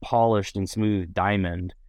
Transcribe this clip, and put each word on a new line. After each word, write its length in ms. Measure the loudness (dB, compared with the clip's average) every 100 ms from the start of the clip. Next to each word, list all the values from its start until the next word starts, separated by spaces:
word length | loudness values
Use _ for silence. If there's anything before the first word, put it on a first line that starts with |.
polished 540 | -2 2 4 2 0
and 160 | -4 -4
smooth 420 | 0 0 0 -2
diamond 640 | -2 0 2 0 -4 -8 -10